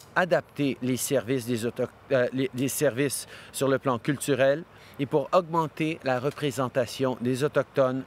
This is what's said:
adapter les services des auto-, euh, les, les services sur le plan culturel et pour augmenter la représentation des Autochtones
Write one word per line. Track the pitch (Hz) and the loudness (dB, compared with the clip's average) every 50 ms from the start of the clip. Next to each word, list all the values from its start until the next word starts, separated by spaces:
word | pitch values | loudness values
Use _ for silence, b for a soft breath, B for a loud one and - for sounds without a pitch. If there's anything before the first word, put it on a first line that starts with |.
| - - - | -6 -4 0
adapter | - 185 170 175 147 - - - - 147 139 113 - | 0 2 2 2 0 0 -2 -4 -2 0 0 0 -2
les | 123 127 131 117 | -2 -2 -2 -2
services | - - 143 123 104 107 135 131 113 | 0 0 0 0 0 0 -2 -2 0
des | 117 123 110 110 | -2 -2 -2 -2
auto-, | 120 - - 123 - - - - - | -4 -2 -2 -4 -4 -6 -12 -6 0
euh, | 139 127 123 - - | 2 2 2 2 0
les, | 131 131 120 - | -2 -2 -2 -2
les | 135 139 131 | -2 -2 -2
services | - - 151 139 110 123 143 139 - - - B B B B B | 0 2 0 0 2 2 -2 -2 -2 -4 -8 B B B B B
sur | B - 139 131 | B -2 0 2
le | 135 127 | 2 2
plan | - 143 123 110 | 2 0 -2 0
culturel | - - 143 117 - - 139 117 135 135 143 160 175 - B B B B B B | 0 -2 -2 -2 0 0 2 4 4 4 2 2 -2 -12 B B B B B B
et | 143 | -4
pour | 123 151 151 135 - | 0 0 0 0 4
augmenter | - 185 180 156 165 165 160 143 - - 160 156 165 - - | 2 2 2 2 0 0 0 -2 -2 -4 -2 -2 -4 -4 -2
la | 139 127 123 | -2 -2 0
représentation | 123 143 - - 147 147 123 135 131 120 - 135 120 - - - 131 131 127 - | 0 -4 -4 -2 -4 -4 -2 -2 -2 0 0 0 -2 -2 -2 -2 -2 -2 0 0
des | 117 123 131 123 143 | -2 -2 0 0 -2
Autochtones | 143 - 143 127 - - - 135 127 127 135 131 | 0 0 0 -2 0 2 2 2 2 2 -2 -6